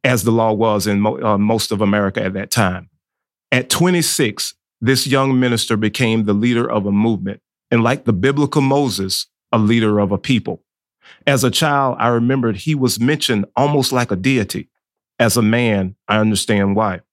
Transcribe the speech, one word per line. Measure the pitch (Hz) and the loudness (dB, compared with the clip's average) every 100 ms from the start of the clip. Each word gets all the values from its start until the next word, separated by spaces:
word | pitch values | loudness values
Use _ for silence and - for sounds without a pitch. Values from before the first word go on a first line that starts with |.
As | 131 123 | 2 0
the | 101 | 2
law | 113 113 | 2 2
was | 107 113 104 98 | 2 0 0 0
in | 101 | 0
mo-, | 107 131 | 0 -2
uh, | 113 101 | -2 0
most | 104 110 - | 2 0 -2
of | 104 | -2
America | 104 104 98 95 | 0 0 0 -2
at | 98 | -6
that | 98 98 | -6 -4
time. | - 98 90 - _ _ _ _ _ _ | -2 -2 -2 -12 _ _ _ _ _ _
At | 127 127 | -4 -2
twenty-six, | - 175 175 160 - 123 - - - _ _ | 0 2 2 0 -2 -2 -2 -10 -12 _ _
this | 110 131 131 | 0 0 2
young | 135 135 127 | 0 2 2
minister | 127 117 - 113 | 2 0 -2 -2
became | 107 - 123 113 104 | -2 0 0 0 0
the | |
leader | 101 120 117 120 | 2 2 0 0
of | 110 101 | -2 0
a | |
movement, | 101 113 107 98 101 _ _ _ | 2 2 0 -4 -10 _ _ _
and | 117 | 0
like | 113 143 - | 2 0 0
the | |
biblical | 98 123 143 143 151 | 2 2 2 0 2
Moses, | 135 139 139 95 95 - - _ _ | 2 2 0 -2 -4 -6 -8 _ _
a | 117 | 0
leader | 107 117 110 104 | 2 2 2 0
of | 98 | 0
a | 98 | -2
people. | - 120 - 85 _ _ _ _ - - - | 0 -2 -2 -12 _ _ _ _ -20 -6 -2
As | 139 | 0
a | 127 | 0
child, | - 160 143 135 120 | 0 0 0 0 0
I | 117 | 0
remembered | 117 120 135 120 98 | 2 0 0 -2 -4
he | 151 147 | -4 -2
was | 127 - | -2 0
mentioned | 120 151 - 107 98 - | -2 0 -2 -2 -2 -2
almost | 143 147 127 | 0 0 0
like | 131 120 | -2 -2
a | 95 | -2
deity. | 123 131 98 98 - _ _ _ _ _ | 0 0 -2 -8 -12 _ _ _ _ _
As | 120 120 | 0 2
a | |
man, | 107 117 120 101 95 - - | 2 2 2 0 -2 -8 -2
I | 107 | 0
understand | 107 104 - 104 98 98 | 2 0 0 0 0 0
why. | 110 90 _ | -2 -4 _